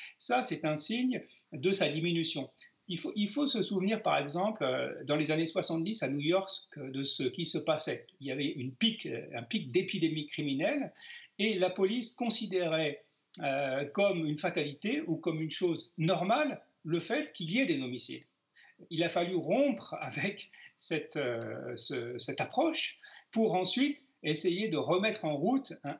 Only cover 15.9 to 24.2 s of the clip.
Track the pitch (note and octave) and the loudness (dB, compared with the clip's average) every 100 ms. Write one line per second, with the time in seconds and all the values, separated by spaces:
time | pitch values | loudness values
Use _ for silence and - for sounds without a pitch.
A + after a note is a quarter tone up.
15.9 | - D#3+ F3 F#3 B3 D4 - - _ D#3 | 0 2 4 4 4 2 -2 -10 _ -2
16.9 | E3+ - C4 D4 - E3 G#3+ C4+ C#3+ B2+ | -2 0 -2 -2 -6 -2 2 2 2 -2
17.9 | B2 - C3 - _ _ - - _ - | -4 -6 -8 -14 _ _ -20 -20 _ -6
18.9 | D#3+ E3+ F3 F3 F#3 C#3+ A3 C#4+ G#3+ - | 0 0 2 0 0 2 4 4 2 -6
19.9 | D#3 C#3 C3+ G3+ - - - - - - | -8 -6 -4 -4 -4 -12 -20 -20 -14 -4
20.9 | D#3+ - D#3 C3 A#2 A2+ - - B2 - | -4 -2 -2 -2 -2 -4 -6 -8 -6 -4
21.9 | B2+ A#2+ B2 - C#3 C3 - D#4+ - - | -4 -4 -4 -4 -4 -2 2 2 2 -4
22.9 | - - - _ A3 A3 F3 F3+ A#3 D4 | -6 -18 -20 _ 2 4 4 2 2 0
23.9 | - - _ | 0 -10 _